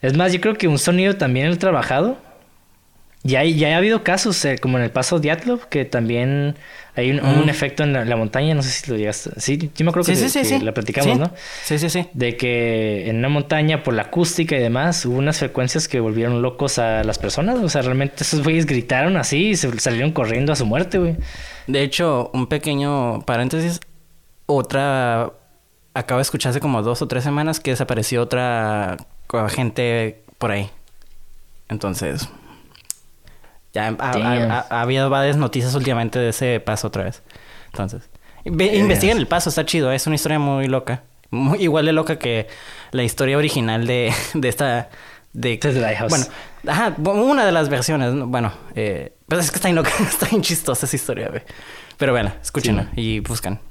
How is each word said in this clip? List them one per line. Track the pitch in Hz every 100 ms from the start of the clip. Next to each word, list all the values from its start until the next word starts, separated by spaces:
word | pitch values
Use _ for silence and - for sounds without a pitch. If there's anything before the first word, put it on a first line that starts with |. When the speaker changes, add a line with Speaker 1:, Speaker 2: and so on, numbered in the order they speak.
Speaker 1:
Es | 135 139
más, | 180
yo | 180
creo | -
que | 214 170
un | 143
sonido | - 180 190 196
también | 143 127 147
el | 175
trabajado. | 196 156 113 135 196 269 - - - _ _ _ _ _ - -
Ya | 131 131
hay, | 156 160
ya | 151
ha | 160
habido | 202 226
casos, | 202 190 226 180 147
eh, | 127
como | 139 127
en |
El | 120
Paso | 127 127 175
Dyatlov, | 147 160 247 240 -
que | 147
también | 131 123 113 120 127 143 143 147 - - - -
hay | 123
un, | 139
Speaker 2:
Mm. | 135 147
Speaker 1:
un | 151
efecto | 147 139 -
en | 147
la, | 135 113
la | 117
montaña. | 113 131 151
No | 151
sé | 131
si | 131 -
lo | 113
llegaste. | 104 104 - -
Sí, | - 143
yo | 160 -
me | 160
acuerdo | 170 170
Speaker 2:
Sí, |
Speaker 1:
que, | 180
Speaker 2:
sí, | 254
sí, | 277
Speaker 1:
que | 262 269
Speaker 2:
sí. |
Speaker 1:
la | 107
platicamos, | 110 104 120 143
Speaker 2:
Sí. | 123
Speaker 1:
¿no? | 165 - - -
Speaker 2:
Sí, | - 151
sí, | 165
sí. | 175 175
Speaker 1:
De | - 123 117
que | 127 120 117 113 110 104 90
en | 113
una | 131
montaña, | 147 139 156 151 156
por | -
la | 226
acústica | 208 - 170 - 160 143
y |
demás, | 117 123 160 165
hubo | 123 127
unas | 139 156
frecuencias | 131 - 127 160 151
que | 131
volvieron | 113 110 117 120
locos | 127 127 139 -
a | 113 110
las | 107 104
personas. | 101 - 170 247
O | 185
sea, | 143
realmente | 127 127 139 -
esos | 160 156
güeyes | 143 160
gritaron | 151 131 117 131 156 185
así | 123 143 202
y | 202
se | 139 113
salieron | 139 117 139
corriendo | 160 113 117 143
a | 143
su |
muerte, | 117 120 185 196
güey. | 170 165 - - - - -
Speaker 2:
De | 135
hecho, | 143 - 170 135 120
un | 131 123
pequeño | 151 156 139 143 143 120 110 -
paréntesis. | 120 123 160 170 170 - - - - _ - -
Otra, | 143 131 139 143 135 123 117 117 - _ _ _ _ _
acaba | - 120 127
de |
escuchar | 135 117 127
hace | 127
como | 143 123
dos | 107 120
o | 151
tres | 123
semanas | 139 143 156 156
que | -
desapareció | 127 131 113 104 123
otra | 120 123 123 117 110 107 98 87 - - -
co-, | 120 107
gente | 110 123 123 120 117 113 110 - _
por | 117
ahí. | 101 98 - - - - - - - - - -
Entonces, | 110 101 90 85 67 - - - - - - - - - - - - - - -
ya | 104 107
ha, | 110 131
ha, | 127
Speaker 1:
Damn. | 113 123 117
Speaker 2:
ha, | 117 -
ha | 117
habido | 120 131 135
varias | 135 139 147
noticias | 135 127 127
últimamente | 135 131 120 117 127
de | 117
ese | 110 127 117
paso | - 107 107
otra | -
vez. | 95 - - - - - -
Entonces, | - 98 - - - - -
ve-, | - 165 185
Speaker 1:
Yes. | 208
Speaker 2:
investiguen | 202 180 190 226
El | 135
Paso, | 165 170
está | 147
chido, | 156 170 131
es | 135 -
una | 151
historia | 151 151
muy | 143 135 135
loca. | 131 127 123 - - -
Muy, | 117 135 196
igual | 180 156 156
de |
loca | 160 160 160
que | 123 113 110 - - - -
la | 127
historia | 120 - 135 139
original | 151 147 113 110 117
de, | 123 117 110
<laughs> | -
de | 160 127
esta... | 117 139 120 117 - - - _
De | 113 120 113
Speaker 1:
Desde | 151 131
Lighthouse. | 113 104 117
Speaker 2:
bueno, | 135 127 - - - -
ajá, | 151 226 160
bu-, | 156
una | 202 247 285 214
de |
las | 170 151
versiones, | 139 123 151 123
¿no? | 135 123
Bueno, | 123 113 - -
eh, | - 107 87 67 _ -
pues | 170
es | 156
que | -
está | 190
bien | 170
loca, | 139 -
<laughs> |
está | 214 - -
bien | 220
chistosa | - 165 - 123 135
esa | 135
historia, | - 123 -
güey. | 110 - - - - - -
Pero | 139
bueno, | 123 101 -
escúchenla | - 147 120 101
Speaker 1:
Sí, | 104 -
¿no? |
Speaker 2:
y | 113 110
buscan. | 95 117 92 101 -